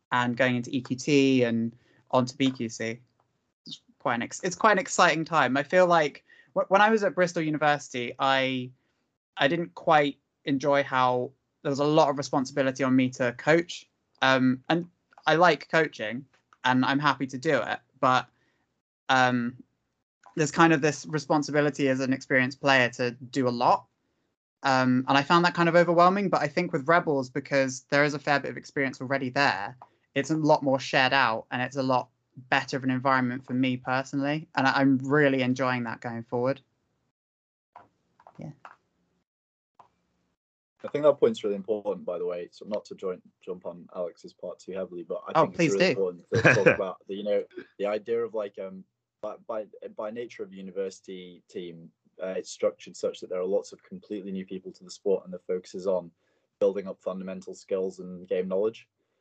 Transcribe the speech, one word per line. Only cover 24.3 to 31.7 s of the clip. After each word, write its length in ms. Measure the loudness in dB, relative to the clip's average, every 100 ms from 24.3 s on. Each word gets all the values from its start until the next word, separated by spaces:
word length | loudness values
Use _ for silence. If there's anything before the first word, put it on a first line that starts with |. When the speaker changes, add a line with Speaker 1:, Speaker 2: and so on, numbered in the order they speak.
| _ _ _
Speaker 1:
Um, 420 | 0 2 4 2 2
and 100 | 0
I 40 |
found 220 | 4 4
that 100 | 4
kind 140 | 2 4
of 60 |
overwhelming, 540 | 4 4 6 4 4 0
but 120 | 0
I 60 | -2
think 260 | -2 -4
with 140 | -4 2
Rebels, 420 | 2 2 -2 -4
because 560 | -8 -2 0 0 -4 -2
there 140 | 2
is 100 | 2
a 60 | 0
fair 180 | -2 -2
bit 140 | -2
of 40 | -10
experience 440 | -8 -4 -4 -6
already 300 | -6 -4 -2
there, 460 | 2 2 0 -6 -12 -20 _ _
it's 160 | -6 -2
a 60 | 0
lot 260 | 2 2
more 160 | 2 -2
shared 340 | 0 2 4
out 340 | 4 2 0 -6
and 100 | -6
it's 160 | -6